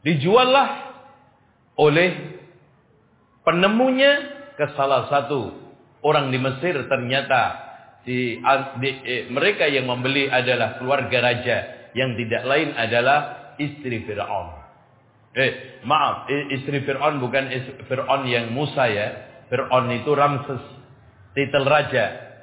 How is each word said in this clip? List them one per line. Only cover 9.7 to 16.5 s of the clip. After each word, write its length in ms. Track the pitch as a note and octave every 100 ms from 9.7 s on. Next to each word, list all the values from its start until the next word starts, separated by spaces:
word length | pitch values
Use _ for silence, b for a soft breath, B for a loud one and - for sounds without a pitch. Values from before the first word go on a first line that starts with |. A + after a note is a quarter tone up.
| C#3 B2
membeli 400 | B2 B2+ C#3 C3+
adalah 560 | B2+ B2 A#2+ A2+ -
keluarga 400 | B2+ C3+ A2 B2
raja 360 | B2 A#2 A#2+ G#2+ - - -
yang 240 | A#2 C3 A2+
tidak 260 | A2+ A2+ B2
lain 240 | C#3+ D3+
adalah 800 | A#2+ A2+ A#2 B2 D3 D3 - - -
istri 400 | D3 - B2+ A2
Fir'aun. 640 | G2 G2+ G2 G2+ F2 D#2 - _ _ _ _ _ _
Eh, 480 | A#2+ C3 - - - A#2+
maaf, 440 | D3+ C3+ - -
i-, 280 | C#3+ C#3+